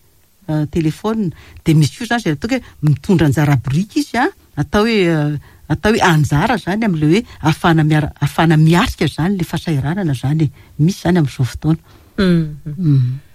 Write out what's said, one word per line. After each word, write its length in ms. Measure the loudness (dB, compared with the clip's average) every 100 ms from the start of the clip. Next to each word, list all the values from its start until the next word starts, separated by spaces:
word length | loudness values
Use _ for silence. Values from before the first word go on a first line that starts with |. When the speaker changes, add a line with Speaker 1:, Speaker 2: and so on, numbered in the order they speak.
| _ _ _ _ -6
Speaker 1:
eh, 160 | -4 -2
telefonina. 600 | -2 -2 -4 -4 -2 -4 -6 -20 -6
De 100 | 2
misy 200 | 2 2 -2
kosa 200 | -4 -2
izany 20 |
izay 140 | -2
atao 160 | -4 -4
hoe 120 | -4 -6 -4
mitondra 420 | -2 0 0 2 4
anjara 280 | 2 2
biriky 440 | 0 0 -2 -2 -4
izy 180 | -4 -2
a, 100 | -2 -4 _ -8
atao 240 | -2 0
hoe, 140 | 2 2 2
eh, 300 | 0 -2 -4 -10 -20 -6
atao 220 | -2 0
hoe 80 | 2
anjara 540 | 4 2 2 0 0 -2
izany 260 | -2 -2
amin'ilay 280 | -2 0 2
hoe 100 | 2 0 -4
ahafahana 420 | -2 0 2 2
miara-, 280 | 2 0 -2 -4
ahafahana 380 | -4 0 2 4
miatrika 480 | 4 4 0 -2
izany 320 | -4 -2 -4 -2
le 60 |
fahasahiranana 680 | -4 -6 -4 -4 -4 -4 -4
izany 300 | -4 -2 -2
e. 60 | -2 -4 -16 -2
Misy 180 | -2 0
izany 180 | 0 0
amin'izao 260 | 0 -2
fotoana. 340 | -6 -2 -2 -2 -6 -20 -12 -2
Speaker 2:
Mhm. 380 | 0 0 -2 -8
Speaker 1:
Mhm. 540 | -12 -4 2 2 0 -4 -14